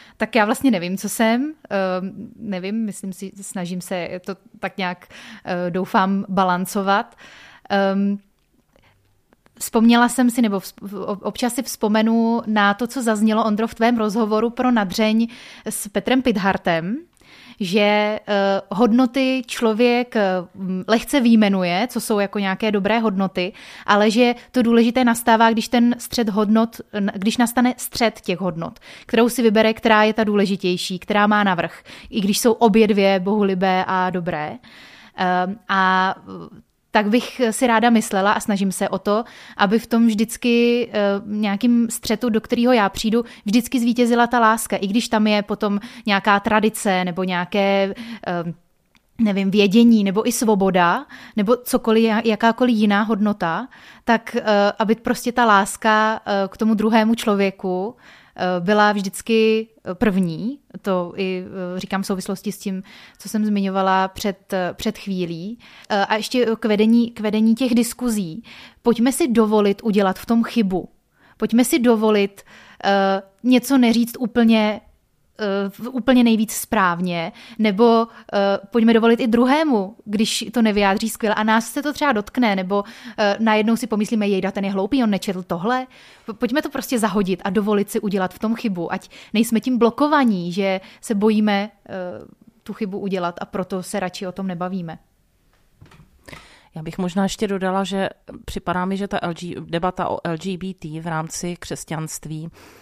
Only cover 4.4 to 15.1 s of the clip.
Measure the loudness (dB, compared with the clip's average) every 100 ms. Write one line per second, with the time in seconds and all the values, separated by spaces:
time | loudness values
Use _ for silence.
4.4 | _ -12 -10 -6 -8 -8 -14 -20 -20 -14
5.4 | -8 -4 -4 -4 0 0 2 0 -2 0
6.4 | 2 0 -2 -2 0 0 -2 -12 -20 -20
7.4 | -20 -20 -4 0 2 0 -2 -4 _ _
8.4 | _ _ _ _ _ _ _ _ _ _
9.4 | _ -16 -4 4 6 6 4 2 0 2
10.4 | 0 0 -6 -14 -14 -8 -8 -6 -8 -4
11.4 | -4 -4 -8 -4 0 2 2 2 2 0
12.4 | -2 2 2 0 -4 -4 -2 2 2 2
13.4 | 0 0 -2 0 0 2 0 0 0 0
14.4 | -2 0 0 0 0 0 0